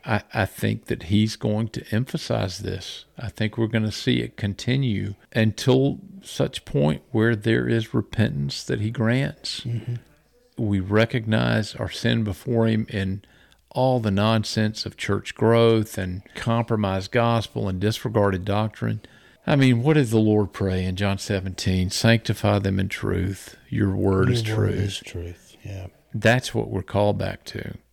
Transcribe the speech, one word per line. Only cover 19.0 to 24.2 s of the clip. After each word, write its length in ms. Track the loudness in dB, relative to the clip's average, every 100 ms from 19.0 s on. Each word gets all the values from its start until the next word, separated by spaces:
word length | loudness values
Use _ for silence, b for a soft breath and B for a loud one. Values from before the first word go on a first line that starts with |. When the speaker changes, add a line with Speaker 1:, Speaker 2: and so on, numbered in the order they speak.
| B B B B 0
Speaker 1:
I 100 | 4
mean, 260 | 6 6
what 100 | 4
did 140 | 4 4
the 100 | 4
Lord 340 | 6 4 2
pray 320 | 0 0 0 0
in 100 | 0
John 220 | 0 -2
seventeen? 720 | -2 -2 -2 -4 0 2 0
"Sanctify 680 | 2 4 4 2 0 2 2
them 200 | 2 0
in 80 | -2
truth. 680 | -4 -2 -2 -2 -6 -12 -20 _
Your 240 | 0 0
word 360 | 2 2 4